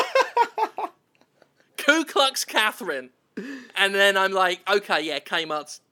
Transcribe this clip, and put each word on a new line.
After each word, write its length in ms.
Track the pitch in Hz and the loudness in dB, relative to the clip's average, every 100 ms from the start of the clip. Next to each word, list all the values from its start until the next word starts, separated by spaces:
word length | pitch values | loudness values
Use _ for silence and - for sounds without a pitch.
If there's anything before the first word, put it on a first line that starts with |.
| - 523 - 480 466 - 440 | 2 2 0 0 0 -2 -6
<laughs> 1120 | - - _ _ _ _ _ _ _ _ - | -6 -10 _ _ _ _ _ _ _ _ -4
Ku 280 | 277 320 302 | 2 2 2
Klux 380 | - 269 262 | 2 2 0
Catherine. 680 | - 294 302 - 185 139 127 _ _ - 247 269 - 185 | -4 0 0 -2 -8 -8 -10 _ _ -14 -12 -14 -8 0
And 180 | 196 | 2
then 220 | 196 202 196 | 4 4 4
I'm 160 | 190 | 2
like, 280 | 190 180 180 190 | 2 0 0 0
"Okay, 340 | 202 208 170 | 0 0 -2
yeah, 160 | 156 143 | -2 -6
Kmart's, 600 | - 175 156 151 143 - _ | -4 -4 -2 -6 -8 -16 _